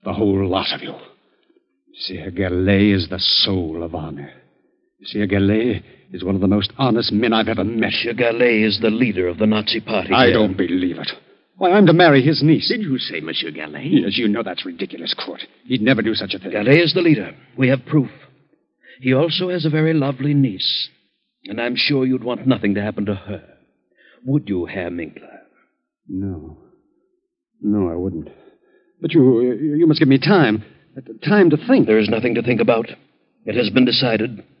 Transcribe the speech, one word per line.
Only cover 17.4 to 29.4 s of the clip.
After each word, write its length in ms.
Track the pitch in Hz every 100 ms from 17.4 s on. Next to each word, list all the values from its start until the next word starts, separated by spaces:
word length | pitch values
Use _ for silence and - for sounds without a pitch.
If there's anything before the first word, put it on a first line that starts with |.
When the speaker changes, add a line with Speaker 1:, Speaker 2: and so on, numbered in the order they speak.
| _ -
Speaker 2:
We 100 | 131
have 160 | 135
proof. 260 | - 160 123 - - _ _ _ _ _ _ -
He 120 | 127
also 360 | 131 165 170 185
has 140 | 180 156
a 40 |
very 220 | 156 156
lovely 420 | 160 139 131 139
niece, 540 | 143 135 92 - - - _ _ _ _ _ -
and 140 | 107
I'm 140 | 120 127
sure 300 | - 143 131
you'd 180 | 127
want 220 | 120 117 123
nothing 280 | 117 104
to 80 | 101
happen 240 | 101 107 104
to 80 |
her. 300 | 98 - 95 - _ _ _ _ _ _ _
Would 240 | 127 143 -
you, 180 | 95 85
Herr 240 | 101 87
Minkler? 480 | 87 78 - - - _ _ _ _ _ _ _
Speaker 1:
No. 500 | 95 98 87 78 - _ _ _ _ _ _ _ _ _ _
No, 300 | 104 104 92
I 60 | 85
wouldn't. 320 | 92 160 - - _ _ _ _ _ _
But 120 | 160
you, 280 | 160 131 117